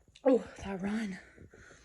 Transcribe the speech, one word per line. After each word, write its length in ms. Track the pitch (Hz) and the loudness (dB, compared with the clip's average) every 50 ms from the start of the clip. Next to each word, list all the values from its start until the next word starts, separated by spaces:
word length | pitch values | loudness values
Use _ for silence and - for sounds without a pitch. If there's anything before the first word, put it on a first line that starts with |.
| _ _ _ - - | _ _ _ 0 4
Oh, 180 | 269 262 214 - - - - - | 4 4 4 4 -2 -12 -10 -8
that 180 | 196 196 180 | -8 -6 -4
run. 360 | 185 202 214 226 226 196 185 180 - - - - - - - - - - - - | -4 -4 -2 -2 -4 -4 -6 -10 -14 -20 -20 -20 -20 -20 -20 -20 -20 -20 -20 -20